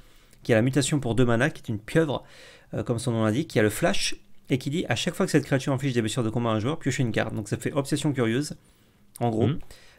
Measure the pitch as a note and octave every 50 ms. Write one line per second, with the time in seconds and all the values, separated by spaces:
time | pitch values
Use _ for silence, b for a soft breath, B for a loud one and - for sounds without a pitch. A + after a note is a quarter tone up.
0 | b b b b b b b b - - A#2+ A2 A2+ C3+ C3 D3 B2+ - D#3+ C#3+
1 | C3 A#2+ A2+ G#2+ - A#2+ A#2 A2+ B2+ D3+ - - - - A2+ G2+ - - - E3
2 | E3 D3+ A#2+ A#2 - B B B B B B B B B - A#2 A2 - B2 A2
3 | - B2 A2+ A2+ A2 A2 G#2+ B2+ E3 - - B2 G#2+ G#2+ - - - F3+ G3+ -
4 | - - - - - - - - - - C#3+ C3 - C#3+ C#3 C3+ - - B2+ -
5 | - F#3 D#3 - G3 F#3 - D3+ - - C#3+ C3+ - D3 C#3 B2 C3+ C#3+ B2 A#2+
6 | A2 A2 A2 C3+ A#2 A2 G#2+ B2+ A#2+ A#2 A2 G#2+ G2+ B2+ D#3+ - - C#3 B2 -
7 | C3 A#2 G#2 G#2+ G#2+ A2+ G#2+ A2 G#2+ - B2+ - - C3 - C#3 C#3 - - G#2
8 | - D3+ C#3+ C3 A#2+ A2 A2+ B2+ D3 - E3+ - b b b b b b b b
9 | b b - - A#2+ A#2+ A2 A2 A2+ - D3+ - b b b b b b b